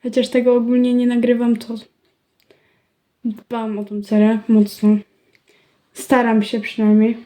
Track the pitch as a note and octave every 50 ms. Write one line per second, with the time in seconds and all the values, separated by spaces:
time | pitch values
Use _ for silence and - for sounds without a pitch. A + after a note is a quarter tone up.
0 | - B3 G#3+ C4 A#3+ - - B3+ A#3+ B3 B3 B3 A#3 A#3 B3 B3 B3 B3 B3 B3
1 | B3 B3 B3 A#3+ A#3 A#3+ A#3+ A#3 A#3+ A#3+ A#3 G#3+ - - A3+ G#3+ - _ _ _
2 | _ _ _ _ _ _ _ _ _ _ _ _ _ _ _ _ _ _ _ _
3 | _ _ _ _ _ A#3+ G#3 - - _ A#3+ A#3 A3+ A3 G#3+ G3+ G#3 G3+ G#3 G#3
4 | G3+ - A3 G#3+ G#3 G#3+ A3+ G#3+ - - A3 G#3+ G#3 G#3 - - - G#3 G#3+ G#3
5 | G3+ _ _ _ _ _ _ _ _ _ _ _ _ _ _ _ _ _ _ -
6 | - - C4+ B3 A#3+ A#3 A3 A3 G#3 - - A3+ G#3 - - - A3 G#3+ G#3+ G#3+
7 | A3 A3+ A#3 A#3 -